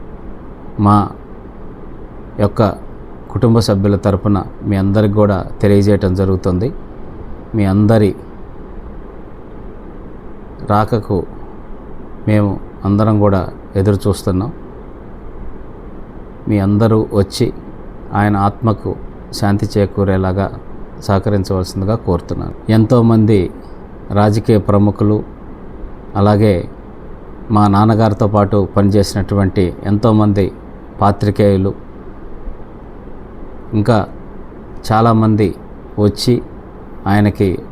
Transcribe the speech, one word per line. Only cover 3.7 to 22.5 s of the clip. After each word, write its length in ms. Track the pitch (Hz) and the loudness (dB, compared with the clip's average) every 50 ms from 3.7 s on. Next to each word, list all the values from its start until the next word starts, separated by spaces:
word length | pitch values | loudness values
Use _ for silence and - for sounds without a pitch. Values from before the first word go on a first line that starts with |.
| 104 95 98 101 101 | 2 2 4 2 2
తరపున 460 | 90 - 101 123 120 - 104 101 95 - - - - - | 2 2 0 0 2 2 0 0 0 -2 -6 -10 -8 -4
మీ 120 | 104 98 | -2 0
అందరికి 380 | 95 95 98 98 107 107 101 104 | 2 2 2 4 4 4 4 4
కూడా 300 | 107 104 101 98 90 - - - - | 4 4 4 4 0 -2 -6 -4 0
తెలియజేయటం 540 | - 101 101 101 98 107 101 92 101 92 90 | 2 4 6 6 6 4 4 4 2 0 2
జరుగుతుంది. 580 | 95 95 95 95 90 - 98 90 90 110 143 - - - - - - - - - - - - - - - - - | 2 2 2 2 0 0 0 0 0 0 -2 -4 -6 -12 -14 -14 -14 -14 -12 -12 -12 -12 -12 -12 -12 -10 -4 0
మీ 100 | 110 101 | 0 2
అందరి 500 | 95 95 104 107 104 113 110 107 95 - - - - - - - - - - - - - - - - - - - - - - - - - - - - - - - - - - - - - - - - - - - - - - - - - - - - | 4 4 4 6 6 6 6 4 4 2 -2 -12 -16 -14 -14 -14 -14 -14 -14 -14 -14 -14 -14 -14 -12 -14 -14 -14 -14 -14 -14 -14 -16 -16 -16 -16 -16 -14 -14 -14 -14 -14 -14 -16 -14 -16 -14 -14 -14 -16 -14 -14 -14 -14 -14 -14 -14 -14 -10 -2 0
రాకకు 560 | 104 104 110 - 120 110 107 - 104 87 - - - - - - - - - - - - - - - - - - - - - 110 | 2 2 2 2 0 -2 0 0 -2 -2 -2 -4 -10 -14 -14 -14 -14 -14 -14 -14 -14 -14 -12 -14 -14 -12 -12 -14 -12 -6 0 2
మేము 320 | 107 107 104 98 95 - - - - - - | 4 4 4 2 0 -4 -8 -12 -12 -4 0
అందరం 360 | 95 101 104 110 110 107 104 | 2 2 4 4 4 4 4
కూడా 280 | 104 101 98 92 90 - - - - - - | 4 4 4 2 0 -2 -8 -12 -12 -4 -2
ఎదురు 320 | 98 92 107 101 95 - 104 | 2 2 4 2 2 2 0
చూస్తున్నాం. 440 | 92 - - 110 92 92 107 147 - - - - - - - - - - - - - - - - - - - - - - - - - - - - - - - - - - - - - - - - | 0 0 0 0 0 0 -2 -2 -6 -10 -14 -14 -16 -14 -16 -16 -16 -16 -16 -16 -16 -14 -14 -12 -12 -10 -10 -10 -10 -10 -12 -14 -16 -16 -16 -14 -14 -14 -16 -16 -16 -16 -16 -16 -16 -10 -2 0
మీ 100 | 107 101 | 2 2
అందరూ 480 | 98 98 104 104 113 110 113 110 - - | 4 4 4 4 4 4 4 2 2 2
వచ్చి 400 | - 101 98 - - - 120 - - - - - - - - - - - - - - | 2 0 0 2 2 0 0 0 -2 -8 -14 -14 -14 -14 -14 -14 -14 -14 -12 -4 0
ఆయన 220 | 101 104 104 104 | 2 2 4 4
ఆత్మకు 600 | 98 101 104 - - 120 113 101 - - 101 - - - - - - - - | 2 2 0 0 0 0 0 0 0 -2 -6 -6 -6 -10 -14 -14 -14 -16 -12
శాంతి 360 | - - 101 101 101 101 110 104 - 107 | -6 -2 0 0 2 2 0 0 2 0
చేకూరేలాగా 720 | 98 95 - 104 98 98 95 95 95 92 92 98 98 - - - - - - - - - - - | 0 2 0 0 0 2 2 2 2 0 0 0 -2 -2 -4 -10 -14 -14 -12 -12 -12 -14 -14 -8
సహకరించవలసిందిగా 920 | - - 98 95 - 110 104 98 92 - 98 92 90 - - 98 95 104 113 | -2 0 0 2 2 2 0 0 0 0 0 -2 -2 -2 -4 -4 0 0 -2
కోరుతున్నాను. 800 | 113 - - 87 85 - - 87 90 87 82 | -2 0 0 0 0 -2 -4 -6 -6 -6 -8